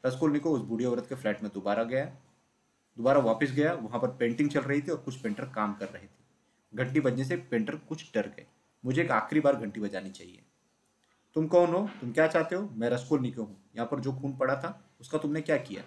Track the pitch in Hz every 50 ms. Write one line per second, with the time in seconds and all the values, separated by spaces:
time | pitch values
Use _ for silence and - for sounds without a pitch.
0 | - 131 127 131 160 156 143 147 143 165 151 123 104 101 113 110 123 123 120 117
1 | - - 135 131 127 107 104 - 110 104 - 101 95 101 101 104 117 117 127 131
2 | 143 131 - - _ _ _ _ _ _ _ _ _ _ _ _ _ _ _ -
3 | 117 131 139 143 127 113 113 - 151 135 131 143 147 160 175 - 110 107 117 117
4 | 123 120 127 - 120 117 117 120 147 147 143 147 127 135 143 147 143 175 160 -
5 | - 139 131 - - 113 104 - 135 131 - 110 107 104 101 - 98 95 - 90
6 | 95 - _ _ _ _ _ _ _ _ _ _ _ _ - 110 127 131 135 151
7 | 135 131 113 123 135 131 175 170 - - - 117 107 104 - 156 - - 160 156
8 | - - - 110 98 95 - - - _ _ _ _ _ _ _ - 123 131 151
9 | 170 131 127 110 - - 147 156 147 139 135 110 110 101 98 110 104 98 98 92
10 | 95 98 98 - 87 90 90 - _ _ _ _ _ _ _ _ _ _ _ _
11 | _ _ _ _ _ _ _ 156 160 156 180 175 175 170 170 185 208 208 - -
12 | - 123 110 156 160 160 160 170 156 - 180 185 208 202 120 110 117 120 123 -
13 | - - 151 139 127 117 - 120 110 104 - - _ _ _ 110 117 - 147 135
14 | 123 135 131 131 139 139 135 135 135 131 139 139 - 175 202 - - _ _ _
15 | - - - 151 - 143 147 160 156 - 156 156 - - 98 - -